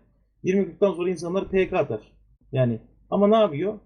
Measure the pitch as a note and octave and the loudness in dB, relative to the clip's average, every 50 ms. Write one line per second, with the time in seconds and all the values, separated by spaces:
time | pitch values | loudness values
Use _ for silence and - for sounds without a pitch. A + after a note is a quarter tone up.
0 | _ _ _ _ _ _ _ _ - F3+ F#3+ G3+ F#3 E3+ - - G3+ G3 E3+ E3+ | _ _ _ _ _ _ _ _ -2 0 0 0 0 -2 -2 0 0 0 0 0
1 | F3 F#3 F#3 D#3+ F3 E3+ F3+ G3 F3 - F#3 F#3+ F#3 F3+ F#3 F3 C#3+ - A2+ G#2 | -4 -4 -4 -4 -6 -4 -4 -4 -4 -2 0 0 0 0 0 -2 -2 -2 -4 -8
2 | - _ _ _ _ _ _ _ _ - - C3 B2+ A#2+ A2+ A2+ - - _ _ | -10 _ _ _ _ _ _ _ _ -6 -2 0 0 0 -2 -4 -8 -16 _ _
3 | _ - - G3 G3+ G3+ A3 A3+ G#3+ F3+ C#3+ C#3+ F3 G#3 A3 G3+ _ | _ -4 0 2 4 4 4 4 4 2 0 -2 -6 -6 -6 -10 _